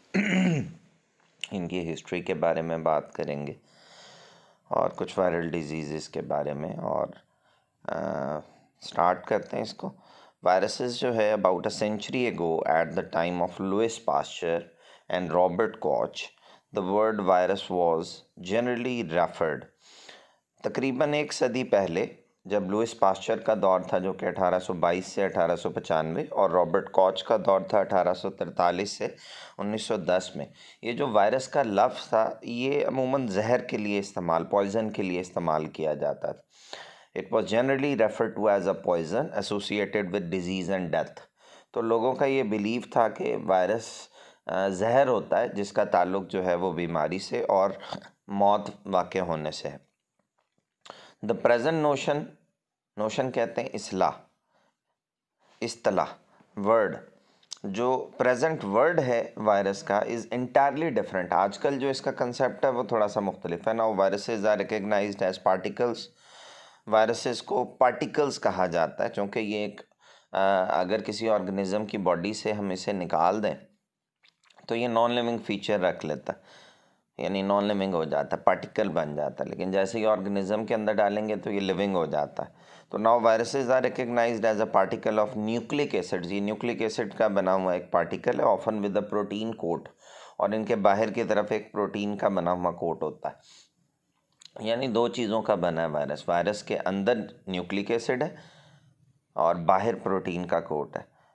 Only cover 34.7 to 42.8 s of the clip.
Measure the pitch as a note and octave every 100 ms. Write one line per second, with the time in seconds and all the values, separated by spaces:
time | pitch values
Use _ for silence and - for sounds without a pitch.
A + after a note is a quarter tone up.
34.7 | A2 A2 G#2 F#2+ F2+ F#2 - E2+ D#2 D#2
35.7 | - D#2 D2 D2 C#2+ - - _ _ -
36.7 | - - - - - - A2+ F#2+ A2 C3
37.7 | C#3 C#3+ B2+ G#2+ - A2+ - G#2 G2+ F#2
38.7 | F#2+ - F2 D#2+ G#2 D3+ - G2 G#2 -
39.7 | G2+ G2+ G#2 F#2+ G2+ E2+ F#2+ F2 F#2+ F2
40.7 | F#2+ F2 D#2+ D2 - - _ _ - _
41.7 | A#2 A2+ A2+ A#2+ B2+ C#3 C3+ A2+ G#2+ G2+
42.7 | A#2+